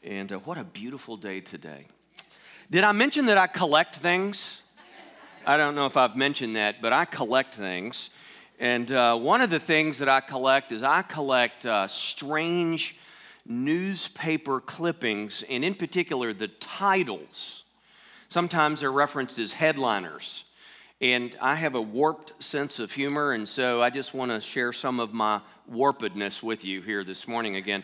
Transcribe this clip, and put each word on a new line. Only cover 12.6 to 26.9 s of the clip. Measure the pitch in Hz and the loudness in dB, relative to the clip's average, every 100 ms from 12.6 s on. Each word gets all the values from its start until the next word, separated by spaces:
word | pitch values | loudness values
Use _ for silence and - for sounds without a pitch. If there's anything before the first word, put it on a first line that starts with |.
| 170 160 - - - - - - - | 0 -2 -4 -8 -20 -20 -20 -20 -8
newspaper | 117 139 165 190 196 - - 160 156 143 135 | -4 0 0 0 -4 -8 -6 -2 -2 -2 -4
clippings, | - - 170 160 120 104 104 - - | -4 -4 -4 0 -2 -2 -4 -10 -6
and | 127 | -2
in | 160 | -2
particular, | 196 165 180 170 135 117 | -2 -4 -2 -2 -2 -2
the | 101 107 | -4 -6
titles. | - - - 196 190 160 92 76 - - - _ _ _ _ - - - | -8 -14 -2 2 2 2 -4 -10 -14 -14 -14 _ _ _ _ -20 -20 -4
Sometimes | 175 175 170 151 151 | -2 0 2 2 2
they're | 143 | 0
referenced | 135 143 147 127 - | 2 2 0 -6 -4
as | 107 | -6
headliners. | - 156 143 127 104 87 76 - - - _ - - - _ | 2 2 2 0 0 -4 -12 -14 -14 -16 _ -20 -20 -20 _
And | 127 123 120 - | 2 2 0 -2
I | 127 151 | 0 2
have | 160 127 | 0 -2
a | |
warped | 110 113 151 170 - - | -4 0 0 0 -12 -16
sense | - 147 143 - | -6 -4 -4 -6
of | 110 | -8
humor, | 135 139 147 147 | -4 -2 0 0
and | 117 104 | -2 -4
so | - 127 120 | -2 0 4
I | 120 | 2
just | 131 127 | 0 -8
want | 131 127 | -4 -2
to | 110 | -4
share | - - 120 | -4 -2 -2
some | 117 135 123 | -2 -4 -2
of | 113 | -4
my | 113 107 104 - - - | 0 0 0 -4 -20 -12
warpedness | 120 139 - 110 95 101 - | 0 2 2 -6 -4 -6 -6
with | 113 110 | -6 -6
you | 95 95 | -6 -8
here | 92 | -4